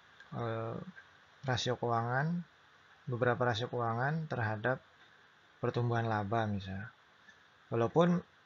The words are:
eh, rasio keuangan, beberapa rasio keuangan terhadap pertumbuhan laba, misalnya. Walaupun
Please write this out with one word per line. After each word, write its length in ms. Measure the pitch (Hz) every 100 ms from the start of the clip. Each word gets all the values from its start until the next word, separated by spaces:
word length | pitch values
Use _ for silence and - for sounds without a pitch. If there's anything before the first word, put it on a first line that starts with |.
| - - - 123
eh, 400 | 117 113 113 117 - - - - - -
rasio 320 | 135 120 127 120
keuangan, 720 | 120 117 117 127 156 175 170 - - - - - -
beberapa 400 | 120 123 117 123
rasio 160 | 110 120
keuangan 640 | 123 117 117 135 160 151
terhadap 480 | 120 107 107 120 131 - - - - - - - -
pertumbuhan 480 | 120 120 120 117 117
laba, 400 | 107 101 117 110
misalnya. 400 | 101 95 95 107 - - - - - - - -
Walaupun 560 | 117 117 160 175 175 - -